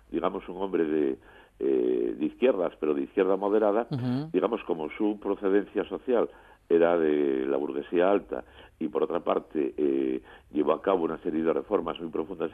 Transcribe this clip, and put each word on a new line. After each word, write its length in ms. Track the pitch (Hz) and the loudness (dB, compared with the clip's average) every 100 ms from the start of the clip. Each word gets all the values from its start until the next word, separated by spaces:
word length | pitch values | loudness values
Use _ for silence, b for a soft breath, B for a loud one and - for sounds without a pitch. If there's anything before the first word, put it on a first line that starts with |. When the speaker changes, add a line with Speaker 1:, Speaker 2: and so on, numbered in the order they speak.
| - | -8
Speaker 1:
digamos, 380 | - 90 95 - | -4 -2 -4 -8
un 80 | 90 | -6
hombre 220 | 98 85 | -2 0
de, 360 | 80 78 69 64 b b b - | 0 0 0 -4 b b b -4
eh, 560 | 67 64 62 60 60 53 | 0 2 2 0 -2 -2
de 60 | 76 | -4
izquierdas, 480 | - 123 101 80 - | 0 2 2 -2 -2
pero 120 | 76 | -2
de 100 | 71 | -2
izquierda 340 | 69 101 95 95 | -2 0 0 0
moderada, 500 | 101 107 104 107 117 | 0 2 2 2 -2
Speaker 2:
Ujú. 400 | 123 123 127 160 | -4 -2 -4 -2
Speaker 1:
digamos, 280 | - 101 113 - | 0 0 -2 -4
como 240 | 82 76 | -4 -4
su 280 | - 107 104 | -2 -2 -2
procedencia 680 | 101 98 101 101 98 101 85 | -4 -2 2 2 2 -4 -4
social 420 | 95 - 117 80 B B B - | -6 0 0 0 B B B 2
era 300 | 82 85 85 | 4 6 4
de 480 | 78 73 71 65 65 | 4 2 2 0 0
la 120 | 69 | -2
burguesía 520 | 71 67 - 87 92 | -2 -6 -2 2 4
alta 340 | 101 - 64 B B B - | 2 0 -8 B B B -8
y, 80 | 78 | -4
por 160 | 71 | -2
otra 160 | 78 85 | -2 -2
parte, 560 | - 92 - 78 67 - | -2 -2 -2 -2 -2 0
eh, 460 | 71 67 65 65 B B - | 0 0 -2 -4 B B -6
llevó 220 | 76 73 | 0 0
a 80 | 78 | 0
cabo 220 | 98 95 | 2 2
una 160 | 80 78 | 0 -4
serie 240 | 90 78 | -4 0
de 100 | 80 | 0
reformas 460 | 71 - 98 82 76 | 0 0 -2 -2 -6
muy 100 | 82 | -6
profundas 400 | - 80 85 82 | -6 -6 -6 -6